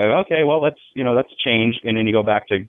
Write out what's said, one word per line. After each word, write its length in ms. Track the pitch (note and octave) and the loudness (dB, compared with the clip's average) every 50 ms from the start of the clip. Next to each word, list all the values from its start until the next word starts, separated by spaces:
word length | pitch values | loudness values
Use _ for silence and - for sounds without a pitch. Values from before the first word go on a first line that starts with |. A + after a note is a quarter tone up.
| G2+ G#2+ A#2+ F3 | 0 2 2 0
"Okay, 240 | F#3+ - E3 D#3+ D#3 | 0 0 0 0 2
well, 160 | C#3+ D3 D#3+ | 2 2 0
that's, 220 | D3 D3+ D3 - - - _ | 0 -2 -4 -6 -16 -16 _
you 80 | C3 C3 | -6 -2
know, 100 | B2 A#2+ | 0 0
that's 160 | B2 C3 - | 0 -2 -2
a 40 | - - | -6 -6
change," 420 | - C3+ A#2+ A2 A2 A#2 A2+ - - | -2 0 0 2 2 0 -2 -4 -6
and 100 | A#2 A2+ | -4 -2
then 120 | A2 A2 A2 | -2 0 0
you 40 | |
go 120 | G#2 A2 G#2 | 0 0 0
back 260 | G#2+ G#2+ G#2 - - | 2 -2 -2 -2 -2
to 180 | G#2 G2 G2 | -4 -4 -4